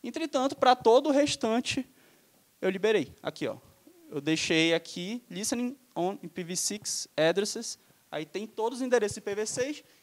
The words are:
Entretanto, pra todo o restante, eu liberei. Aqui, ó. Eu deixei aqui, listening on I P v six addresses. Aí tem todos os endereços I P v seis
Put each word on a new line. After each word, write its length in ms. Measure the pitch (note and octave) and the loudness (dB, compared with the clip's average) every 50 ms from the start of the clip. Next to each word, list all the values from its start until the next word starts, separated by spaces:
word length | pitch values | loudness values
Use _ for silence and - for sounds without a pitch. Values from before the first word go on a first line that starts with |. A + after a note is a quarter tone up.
| - | -10
Entretanto, 520 | A#3+ A#3+ D#4 E4 D#4 - C4+ B3+ C#4 C4+ | -8 -6 -6 -6 -2 -2 0 0 0 0
pra 200 | - - B3+ B3+ | 4 6 6 6
todo 340 | B3+ - A#3 A3+ C4 C#4 D4+ | 6 6 6 6 8 6 6
o 20 | |
restante, 760 | C#4 C#4 D4 C#4+ - - - A3 A3 A#3+ B3 - - C#4 B3+ _ _ _ _ _ _ _ _ _ _ _ _ _ _ _ | 4 4 4 2 0 -2 0 0 0 0 0 0 -4 -4 -6 _ _ _ _ _ _ _ _ _ _ _ _ _ _ _
eu 80 | - F#3+ | -2 -2
liberei. 420 | F#3+ F#3+ F3+ A3 A3 G3 C#3+ A2 - _ - | 0 2 2 4 4 4 2 -2 -8 _ -8
Aqui, 240 | D3 C#3+ - D3+ | -8 -6 -4 -6
ó. 100 | A#2 - A2+ _ - _ _ _ - _ _ _ - | -6 -6 -8 _ -20 _ _ _ -20 _ _ _ -10
Eu 100 | - D3 | -10 -4
deixei 540 | C#3+ D#3 D#3+ D3+ - - F3+ D#3+ D#3+ E3 E3 | 0 0 0 0 2 2 4 4 4 4 4
aqui, 480 | E3 E3 - - F3+ F3 F#3+ A3+ B3 _ | 0 0 -6 -10 -10 -8 -8 -8 -10 _
listening 480 | _ F3 F#3+ G#3+ - C4 A#3+ B3 B3 C4+ _ _ _ _ | _ -10 -8 -4 -4 -4 -2 -4 -6 -6 _ _ _ _
on 240 | - E3+ F#3 G3+ - | -4 -2 -2 -4 -6
I 60 | - | -12
P 160 | E3 _ - F3+ | -12 _ -10 -8
v 120 | E3 F#3 | -6 -6
six 520 | F3 - - G3+ G#3+ - - - - - - _ | -4 -4 -4 -6 -6 -8 -8 -8 -8 -8 -6 _
addresses. 600 | - D#3 E3 F3 F#3+ G3+ G3+ - A3+ A#3 - - _ _ _ _ _ _ _ | 2 2 2 2 2 -2 -4 -6 -8 -10 -10 -12 _ _ _ _ _ _ _
Aí 140 | - D3+ D#3+ | -10 -10 -10
tem 200 | D#3 _ F#3 G#3+ | -8 _ -10 -10
todos 340 | A3 _ - A3 A#3 C4 A#3+ | -10 _ -4 -4 -4 -4 -4
os 60 | C4 | -2
endereços 320 | B3+ B3 A#3+ G#3 G3+ - | 2 2 2 2 0 -4
I 40 | A3 | -6
P 120 | - G#3 G3+ | -8 -6 -6
v 120 | G3+ A3 | -4 -4
seis 360 | - - C#4 B3+ C#4 D4+ - - _ _ _ | -6 -4 -4 -4 -6 -6 -12 -14 _ _ _